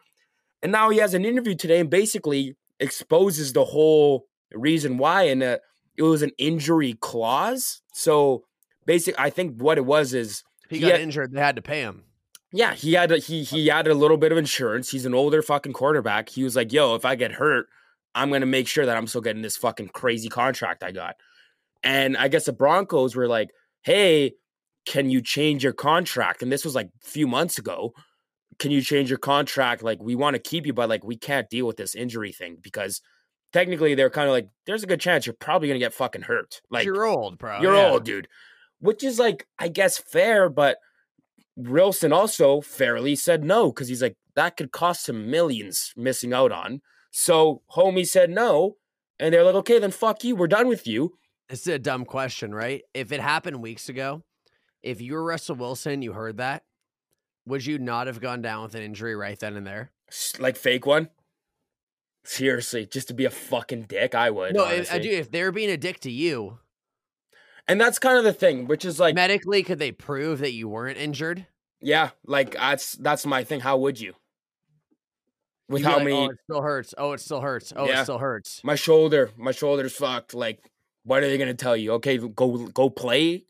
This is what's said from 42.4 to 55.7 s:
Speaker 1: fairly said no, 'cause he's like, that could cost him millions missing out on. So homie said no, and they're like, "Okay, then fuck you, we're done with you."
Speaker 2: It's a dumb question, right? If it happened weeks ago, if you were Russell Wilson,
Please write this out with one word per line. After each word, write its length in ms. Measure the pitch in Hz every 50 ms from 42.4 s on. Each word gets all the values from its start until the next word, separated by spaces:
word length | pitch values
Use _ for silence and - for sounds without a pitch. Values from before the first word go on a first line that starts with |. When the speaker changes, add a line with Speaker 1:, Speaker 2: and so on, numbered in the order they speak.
| 160 139 139 147 147
Speaker 1:
fairly 520 | - - - 135 120 120 117 123 143 147
said 300 | 131 - 175 170 160 147
no, 260 | 151 196 233 233 156 113
'cause 160 | - 139 120
he's 120 | 127 117 127
like, 140 | 117 - _ _ _ _
that 220 | 139 156 170 -
could 160 | - 156 - -
cost 340 | - 170 175 175 - - -
him 220 | 123 110 107 113
millions 640 | 135 165 170 160 127 110 101 95 - - - - -
missing 360 | - 117 131 127 - - 123 123
out 180 | 127 135 123
on. 300 | 101 85 90 101 120 143 - _ _ _ _ _
So 520 | - - - - 170 160 156 156 143 120 _ _ -
homie 340 | 165 180 190 180 185 180 -
said 220 | - 185 180 170
no, 480 | 175 202 233 233 175 147 175 202 214 _ _ _ _ _ _ _ _ -
and 140 | - 160 165
they're 100 | 170 170
like, 100 | 185 185
"Okay, 220 | 196 196 - 233 233
then 120 | 208 196
fuck 340 | 185 - - 220 208 214 -
you, 100 | 240 254
we're 120 | 185 180
done 200 | 160 190 214 247
with 200 | 254 233 - -
you." 320 | 117 107 113 151 175 - _ _ _ _ _ _ -
Speaker 2:
It's 160 | 131 120 -
a 120 | 180 165 139
dumb 280 | 120 143 131 127 123
question, 480 | - - 135 135 127 - - 123 107 104
right? 280 | 107 113 123 139 135 - _ -
If 180 | 135 131 107 143
it 80 | 139
happened 400 | 117 123 151 160 - 170 147 123 113
weeks 280 | 113 113 107 - -
ago, 340 | 127 127 135 139 143 160 - _ _ _ _ _ _ _ _ _ _ _ -
if 200 | - 123 98 120
you 100 | 123 147
were 100 | 160 165
Russell 320 | 165 165 156 - - 160
Wilson, 440 | 123 123 120